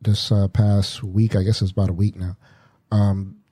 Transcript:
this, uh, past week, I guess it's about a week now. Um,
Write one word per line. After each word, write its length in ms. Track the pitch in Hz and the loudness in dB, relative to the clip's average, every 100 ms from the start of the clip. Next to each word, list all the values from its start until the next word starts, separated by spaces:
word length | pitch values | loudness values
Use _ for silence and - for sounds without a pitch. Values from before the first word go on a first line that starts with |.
this, 280 | 107 104 - | -2 0 2
uh, 180 | 104 98 | 2 2
past 540 | - 104 101 95 - | 2 2 2 0 -6
week, 320 | 101 92 110 | -4 0 2
I 80 | 98 | 2
guess 180 | 92 107 | 0 0
it's 80 | 95 | -2
about 160 | 95 95 | 0 -2
a 60 | |
week 220 | 85 104 98 | 0 -2 -2
now. 200 | 92 92 _ _ _ _ - | -8 -10 _ _ _ _ -4
Um, 460 | 104 101 98 95 - _ | 0 2 0 -6 -14 _